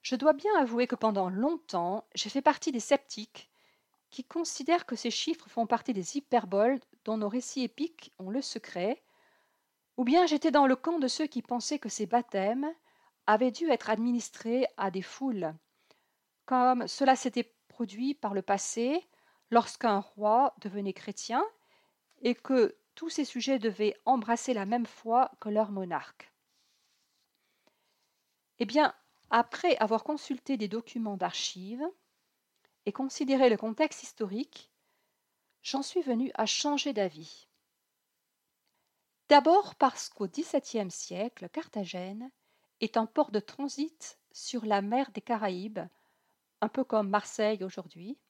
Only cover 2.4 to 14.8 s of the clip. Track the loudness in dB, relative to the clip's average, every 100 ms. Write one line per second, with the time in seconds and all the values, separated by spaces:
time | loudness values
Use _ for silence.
2.4 | 2 2 -2 -4 2 2 2 -14 -14 -16
3.4 | -20 _ _ _ _ _ _ -16 -8 -6
4.4 | -4 -6 0 0 0 -6 -4 -4 -4 -4
5.4 | -6 -4 0 0 0 -4 -2 -8 0 0
6.4 | 2 2 4 2 _ _ -6 -4 -2 -4
7.4 | -6 -4 -4 -4 -8 -8 -20 _ -6 -6
8.4 | -6 -10 -10 -4 -2 -2 _ _ _ _
9.4 | _ _ _ _ _ -2 4 6 6 4
10.4 | 4 6 6 4 0 0 -2 -2 -4 -4
11.4 | -4 -6 -4 -6 -6 -6 0 0 0 -2
12.4 | -2 -2 -4 -8 _ _ _ _ 2 4
13.4 | 4 0 0 0 0 -2 0 0 -4 -10
14.4 | -2 0 0 -2